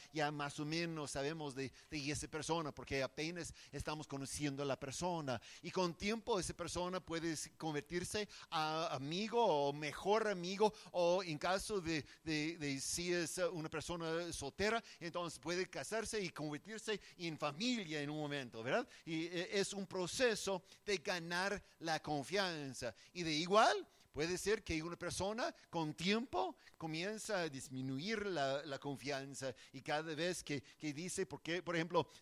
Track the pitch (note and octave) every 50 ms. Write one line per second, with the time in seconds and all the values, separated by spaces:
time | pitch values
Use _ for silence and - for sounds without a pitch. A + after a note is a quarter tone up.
0 | - - - D3+ D3+ D3 D3+ D3 D3 C#3+ - - D3+ D3 D#3 E3+ E3+ E3+ E3 D#3
1 | D3 B2+ - D3 C#3 C#3 E3 E3 D3+ C#3+ B2+ B2+ C3+ B2+ - - - - - D3+
2 | C#3 D3 D3 - - D3 - D#3 C#3 - D#3+ E3+ E3 C#3+ - - B2 - C#3+ C3+
3 | C3+ B2 - - D3+ D#3+ F3 F3 E3 - - - - - - C#3+ - - D3+ D3+
4 | D3+ - - C#3 C3+ B2+ - - D3 D3 C#3 C#3 C#3+ C#3+ C3 - - C3 B2+ -
5 | F3 F3+ F3+ E3 D3+ C#3 B2+ G#2+ - - - - - F3 - F#3 F#3 F3 D#3+ -
6 | - G3+ A3 A#3 G#3 - A#3 F#3+ E3 - F3 - F3 D#3 - E3+ F3 F3+ F#3 F#3
7 | F3+ - E3 E3 D#3 E3+ D#3+ C#3+ - D#3 - - - D#3+ D3+ D3 C#3+ - E3 F3
8 | F3+ - - G#3+ G#3 - - - - - - E3 D#3 D#3 D#3 D#3+ E3 E3 D#3+ C3
9 | C3+ C#3+ D#3+ F3+ G#3+ A3+ G3+ A#3+ A#3+ G#3 D#3+ D3 C#3+ C#3+ C#3+ D3 D#3 D3 C3+ -
10 | - F#3+ G#3 A3 A3 G#3+ G3+ F3+ F3 F3 G3 G3 G#3+ G#3+ - - - F#3 - F3+
11 | F3 E3+ F3 F#3 G3 F3+ D#3 C#3 - F3+ F#3 G3 F#3 - G#3+ G3+ E3+ D#3+ E3 D#3
12 | C3 - - - - D#3 D#3 D3+ D3+ D#3+ E3+ F3+ D3 C#3+ C#3 C3+ C3+ - - -
13 | F3 F3+ F3 F3 E3+ D#3 - - F3+ E3+ F3 E3+ D3+ D#3+ - D#3 C3+ - E3+ F3
14 | E3 D#3+ D#3+ E3 F3 E3+ D3 - - C3+ - - F#3+ G#3+ A3 A#3 - - - -
15 | D#3 E3+ D#3 F3 F3 E3 - - - D#3+ F3 F3+ F#3+ - - D#3+ C3+ - G3+ A3
16 | A3 - - A3 G3+ E3 - - D3 D#3 D3 D3 - - A3 G#3+ - - G#3+ F#3+
17 | - - - - F3 E3+ D#3+ C3+ - D3 C#3+ D3 G#3+ B3 B3+ A#3 G3 D#3 D#3 D3+
18 | C#3+ C#3+ D3+ D#3 D3+ D3 C#3+ C#3+ C3+ A#2+ G#2+ A2+ A2+ B2 D#3 A3 C4+ - - -
19 | - - E3 D#3+ D#3+ E3+ F3+ E3+ F3+ - - G3 G3 - - G3 G3 F3 - F#3
20 | F3+ E3 - - C4 B3 A3 F#3 - G3 G3 F#3+ - - - - - - G3+ F3+
21 | - G3+ F#3+ F3 E3 E3+ F3 F3 F#3 G3 G#3 F#3 - - - - D3+ E3 D#3+ D3+
22 | - - D3+ D3 C3+ A#2 D#3+ G3+ G3 F#3 E3+ D#3 C#3+ C3+ B2+ - - A#2 G#2+ -
23 | - - - F3 F3 D#3+ D#3 D3+ E3+ F3 F#3+ G#3+ A#3 D#4+ G4 G#4 F4 - - -
24 | - _ - - D3 E3+ F3+ F3 - F#3+ G#3+ A3 - - E3+ D#3+ D#3 E3+ E3+ -
25 | - F3 C#3 - F3+ G3 G#3+ A3+ C4+ E4+ C#4+ - - - - E3+ D#3+ D3+ D3+ -
26 | E3 F#3 G3+ A3+ A#3+ - - F4 - F4+ D4 - - - - - - D#3+ D#3 D#3+
27 | F3 G3+ G#3+ G#3+ - - G#3+ F#3 F3 D#3+ C3+ C3+ - - C3 C3 C3 C3+ C3+ C3
28 | D3+ G3+ A3+ G#3 G#3 G3+ F#3 D#3+ C#3 C3+ C3+ C#3+ D3 D#3+ C#3 C3 - C#3+ C#3 A#2+
29 | A#2+ C#3 C#3+ C3+ C3+ C#3 C#3 A#2 C3+ C3 A#2+ - - - - - B2 - D3+ D3+
30 | D#3+ E3 D#3+ C#3 E3 F3+ F3+ - - - D3 C#3 - - - - - D#3 C#3+ C3+
31 | F3 F#3 - - F#3+ - - C3+ - - E3 F3+ F3 - F3 E3+ D#3+ F3 F3 E3+
32 | D#3 - - -